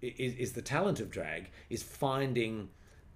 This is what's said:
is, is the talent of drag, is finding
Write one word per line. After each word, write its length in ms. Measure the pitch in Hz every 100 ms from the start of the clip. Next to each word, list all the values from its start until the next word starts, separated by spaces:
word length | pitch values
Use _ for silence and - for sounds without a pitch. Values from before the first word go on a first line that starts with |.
is, 340 | 123 127 131 123
is 180 | 127
the 80 | -
talent 400 | - 139 202 170
of 100 | 98
drag, 380 | 92 78 80 92 - -
is 140 | 113
finding 880 | - - 139 135 135 123 113 110 92 - - - -